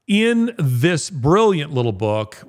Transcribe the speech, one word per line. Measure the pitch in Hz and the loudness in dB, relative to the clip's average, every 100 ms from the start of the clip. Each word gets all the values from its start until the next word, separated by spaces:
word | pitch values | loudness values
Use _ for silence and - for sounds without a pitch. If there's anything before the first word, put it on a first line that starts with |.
| - | -2
In | 208 226 233 233 - | 0 2 2 0 -2
this | 143 123 165 170 - | -2 0 0 0 -4
brilliant | 156 131 196 220 165 147 | -4 2 4 4 0 -2
little | 131 117 | -2 -2
book, | 95 107 107 104 - | -2 -2 -2 -4 -12